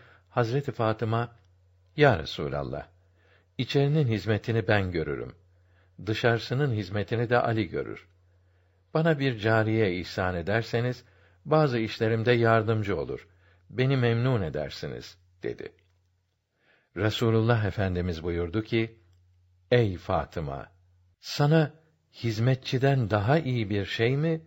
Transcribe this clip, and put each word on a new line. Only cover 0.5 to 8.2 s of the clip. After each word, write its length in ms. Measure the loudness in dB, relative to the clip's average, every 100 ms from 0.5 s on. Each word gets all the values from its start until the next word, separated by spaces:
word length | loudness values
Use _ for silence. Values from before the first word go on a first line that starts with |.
| -2 -4
Fatıma, 640 | -2 0 0 -2 -2 -4 -10 _ _ _ _ _ 4
"Ya 240 | 4 4
Resulallah, 680 | -2 -6 -6 -4 -6 -8 -12 _ _ _ _ _ _ -8
içerinin 500 | -2 0 2 2 2
hizmetini 600 | 0 0 -2 0 -2 2
ben 240 | 2 2
görürüm. 440 | -2 -2 -6 -8 -14 _ _ _ _ _ -14 -6
Dışarısının 680 | 0 2 2 -2 -2 0
hizmetini 560 | -2 -2 -4 -4 -4 2
de 80 | 2
Ali 280 | 2 0 -2
görür. 380 | -4 -6 -10 -16 _